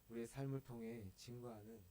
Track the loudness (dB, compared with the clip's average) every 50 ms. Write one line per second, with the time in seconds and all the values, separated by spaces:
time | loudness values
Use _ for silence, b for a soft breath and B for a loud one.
0 | b -2 2 2 2 2 2 2 4 4 4 4 2 0 -2 0 0 0 0 0
1 | -2 -4 -6 -6 -6 -4 -4 -2 -2 -2 -2 -4 -6 -6 -8 -8 -10 -8